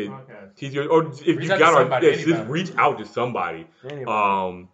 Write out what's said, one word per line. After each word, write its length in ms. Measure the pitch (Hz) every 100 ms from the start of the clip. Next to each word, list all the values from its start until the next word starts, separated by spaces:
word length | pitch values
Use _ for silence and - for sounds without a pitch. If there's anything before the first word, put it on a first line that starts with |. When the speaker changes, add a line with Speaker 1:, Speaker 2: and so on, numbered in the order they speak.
Speaker 1:
Yeah, 40 | 101
Speaker 2:
podcast. 440 | - - 107 98 -
Speaker 1:
T 120 | 139
G 80 | 139
O 40 |
T, 40 | 151
or 180 | 165 160
if 160 | - -
Speaker 3:
Reach 200 | 143 160
Speaker 1:
you 60 |
Speaker 3:
out 20 |
to 40 | 190
Speaker 1:
got 160 | 160
our, 60 | 151
Speaker 3:
somebody, 240 | 123 127 151
Speaker 1:
yeah, 60 |
just 120 | - 147
Speaker 3:
anybody. 220 | 165 123
Speaker 1:
reach 220 | 156 185 -
out 220 | 139 117
to 60 |
somebody. 640 | 104 120 117 107 87 82 80 _
Speaker 4:
Anybody. 200 | 127 147 117
Speaker 1:
Um, 640 | 107 101 98 92 90 90